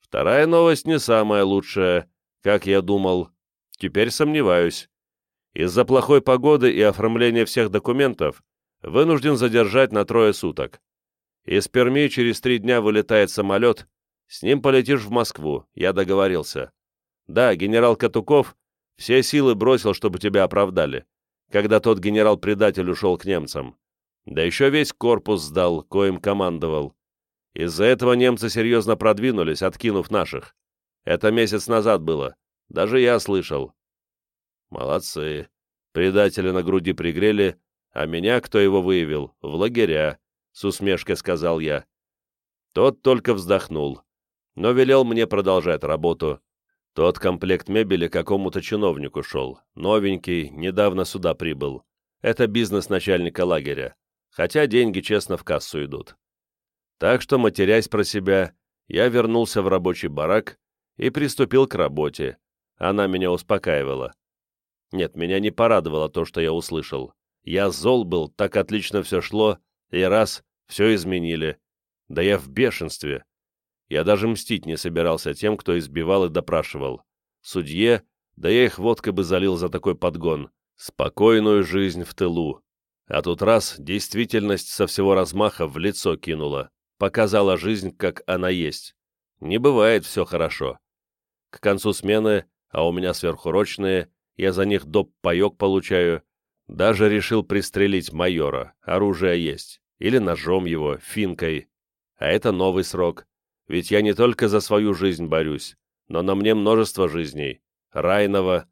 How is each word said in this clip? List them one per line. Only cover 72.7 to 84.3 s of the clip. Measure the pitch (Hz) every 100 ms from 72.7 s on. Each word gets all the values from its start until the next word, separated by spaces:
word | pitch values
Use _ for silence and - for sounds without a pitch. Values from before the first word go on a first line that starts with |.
| - 78 - 73 67 _ _ _ _ _ _ _
Я | 73
даже | 82 104 110
мстить | 110 - 107 80
не | 80
собирался | 87 82 85 82 -
тем, | 71 104 107
кто | - 87
избивал | 76 71 80 98 92
и |
допрашивал. | 80 76 82 76 76 67 62 _ _ _ _
Судье, | - 92 76 80 113 117 _ _ _ _
да | 80
я | 113
их | 123 -
водкой | 104 117 -
бы | 95
залил | 87 92 98 90
за | 87
такой | 90 95
подгон. | 85 90 82 82 78 69 _ _ _
Спокойную | - - 69 - 107 113 107 104
жизнь | 90 92 98 87
в | 87
тылу. | - 92 85 80 - _ _ _ _ _
А | 76
тут | 78 87
раз, | 101 113 - -
действительность | 71 101 - 101 117